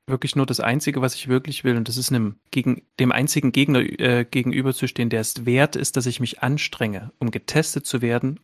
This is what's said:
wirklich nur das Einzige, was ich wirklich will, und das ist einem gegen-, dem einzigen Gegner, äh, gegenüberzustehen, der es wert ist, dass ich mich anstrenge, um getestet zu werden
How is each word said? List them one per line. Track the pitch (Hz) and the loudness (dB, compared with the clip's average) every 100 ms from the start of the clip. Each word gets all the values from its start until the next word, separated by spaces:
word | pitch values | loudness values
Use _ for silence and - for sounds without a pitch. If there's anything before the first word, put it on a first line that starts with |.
| - | -4
wirklich | 131 135 143 | -2 0 0
nur | |
das | 131 117 | 0 0
Einzige, | 110 131 151 139 | 0 0 0 0
was | 127 | -2
ich | - 135 | -2 0
wirklich | 127 143 131 | 0 0 -4
will, | 131 120 | 0 0
und | 113 | 0
das | 120 | -2
ist | 123 | 0
einem | 127 110 101 _ | 0 0 -4 _
gegen-, | 135 127 123 - - | -2 0 0 -4 0
dem | 127 | 2
einzigen | 127 147 151 139 | 2 0 0 2
Gegner, | 123 139 131 | 4 4 4
äh, | - - 127 123 117 | 2 0 2 2 0
gegenüberzustehen, | 131 120 127 135 127 127 - 120 | -2 0 0 0 0 -2 -2 -2
der | 113 | 0
es | 110 - 120 | -2 -4 0
wert | 123 151 - | 2 2 0
ist, | 139 135 | -2 -2
dass | |
ich | 123 117 | -2 -2
mich | 120 - | -4 -2
anstrenge, | 127 147 - - 113 98 107 - | -2 0 -4 -4 -4 -4 -10 -6
um | 120 | -4
getestet | 110 - 151 160 143 - | -4 -2 0 0 -2 -4
zu | 127 | -2
werden | 117 120 131 151 | 0 0 -2 -4